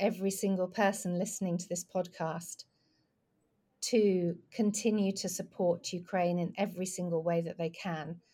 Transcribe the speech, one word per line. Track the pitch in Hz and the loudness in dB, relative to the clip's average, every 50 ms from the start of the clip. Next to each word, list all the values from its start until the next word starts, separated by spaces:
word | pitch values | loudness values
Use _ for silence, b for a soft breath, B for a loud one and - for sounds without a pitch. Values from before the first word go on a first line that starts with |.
every | 196 220 - 180 190 196 | 0 0 0 0 -2 -2
single | 190 - - 202 190 180 180 | -2 0 0 0 2 2 0
person | 185 185 220 208 196 196 202 - 180 175 175 | 0 2 2 4 4 2 2 -2 -2 -2 -2
listening | 185 - - - 196 180 170 175 | -2 -2 -4 -4 -2 0 0 -2
to | 175 - | -2 -4
this | 180 175 - | -6 -6 -6
podcast | - - 185 175 175 - - 165 160 160 170 175 - - - - _ _ _ _ _ _ _ _ _ _ _ _ _ _ _ _ _ _ _ _ _ _ - - | -4 -2 -4 -4 -4 -4 -6 -4 -4 -4 -6 -8 -10 -14 -16 -18 _ _ _ _ _ _ _ _ _ _ _ _ _ _ _ _ _ _ _ _ _ _ -10 -4
to | - - 220 214 202 185 180 175 175 170 - - _ | 2 4 6 6 6 6 4 2 0 0 -2 -8 _
continue | - - 214 208 202 - - 226 214 214 196 190 196 | -2 0 0 0 2 0 0 2 2 2 2 2 0
to | - - 185 | -2 -2 -4
support | - - - - - - 185 175 170 170 - - - | -4 -4 -8 -6 -2 2 2 2 2 2 -2 -6 -8
Ukraine | 170 175 - - 180 175 175 175 175 | -8 -6 -2 0 2 2 2 2 2
in | 170 170 - | 0 -2 -2
every | - 202 190 170 175 185 | -2 -2 -2 -2 -4 -6
single | 185 - 185 180 175 170 160 160 | -4 -4 -4 -2 0 0 0 2
way | 170 170 170 165 | 2 2 2 0
that | 165 - - | -2 -2 -4
they | 170 160 | -4 -4
can. | 170 - - 190 165 156 147 156 170 175 _ _ | -4 -6 -6 -4 -4 -4 -4 -6 -10 -12 _ _